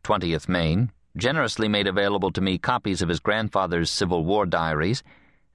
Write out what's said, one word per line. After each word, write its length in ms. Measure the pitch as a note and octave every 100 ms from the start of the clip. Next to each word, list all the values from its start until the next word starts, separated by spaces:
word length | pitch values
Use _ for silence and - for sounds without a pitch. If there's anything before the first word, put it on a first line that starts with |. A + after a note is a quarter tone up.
Twentieth 480 | - G#2 F2 D#2+ -
Maine, 420 | F2 D#2+ F2 B2 - _ -
generously 500 | A#2+ D#3 A#2 - G#2+
made 180 | G#2 G2
available 460 | F#2+ G2+ G2+ F#2+
to 100 | F#2
me 160 | F#2+ F2+
copies 460 | - B2 G#2+ F2+
of 60 | F2
his 100 | E2+
grandfather's 720 | - A2 A2 G2 F#2 E2+ E2
Civil 320 | - F#2 F2
War 220 | E2 G#2 F#2+
diaries 580 | E2+ E2 D#2 E2+ C3+ - - _ _ _